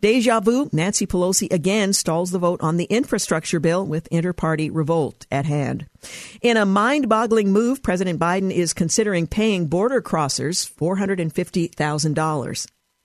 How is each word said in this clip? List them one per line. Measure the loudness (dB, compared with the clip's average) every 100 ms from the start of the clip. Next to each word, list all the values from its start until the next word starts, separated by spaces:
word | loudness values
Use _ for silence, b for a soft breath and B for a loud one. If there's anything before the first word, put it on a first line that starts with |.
Deja | 2 4 4 4
vu, | 2 2 0
Nancy | 0 0 0 -2
Pelosi | 0 2 0 0
again | 0 2 2 2
stalls | 0 0 -2 -2
the | 0
vote | 0 0
on | 0 0
the | 0
infrastructure | 0 0 -2 0 -2 0 0
bill | 2 0 -2
with | -6 -2
inter-party | -2 -2 -2 -2 0 -2
revolt | -2 0 0 0 -6 -6
at | -4 0
hand. | -2 -2 -6 -10 _ B B B B
In | 2 4
a | 4
mind-boggling | 2 2 0 2 2 2 2 4
move, | 2 2 0
President | -2 0 0 0
Biden | 0 0 0
is | 0 -2
considering | 0 0 0 0 0 -2
paying | 0 0 0 0
border | 0 0 0
crossers | -2 -2 -2 -2 -4 -4 -6
four | -4 -2 0
hundred | -2 0
and | -2
fifty | -2 -2 -2 -2
thousand | -2 -2 0 0
dollars. | 0 0 -2 -4 -8 -10 _ _ _